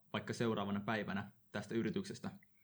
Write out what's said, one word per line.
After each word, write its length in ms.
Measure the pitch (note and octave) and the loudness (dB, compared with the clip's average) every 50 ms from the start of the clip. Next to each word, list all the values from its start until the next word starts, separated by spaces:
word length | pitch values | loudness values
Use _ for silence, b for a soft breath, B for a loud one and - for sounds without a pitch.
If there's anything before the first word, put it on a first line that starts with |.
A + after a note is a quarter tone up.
| _ _ - | _ _ -4
vaikka 200 | G#2 - - A#2 | -4 -2 -2 0
seuraavana 460 | - A#2+ A2+ G#2+ G2+ G2 G2+ G2+ G2+ | 2 2 4 4 2 2 0 0 0
päivänä 520 | G2+ A#2 A2+ G#2+ G2+ F#2+ F#2+ G2+ G#2 - - _ - _ | 0 0 0 0 0 0 -2 -2 -4 -6 -10 _ -14 _
tästä 240 | - G#2 - - A2+ | -6 -6 -4 0 2
yrityksestä. 560 | A2+ G#2+ A2 E2+ G2+ F#2+ - A2+ - - G2+ - - - b b b | 2 4 4 2 0 -2 -4 -6 -6 -8 -8 -8 -10 -16 b b b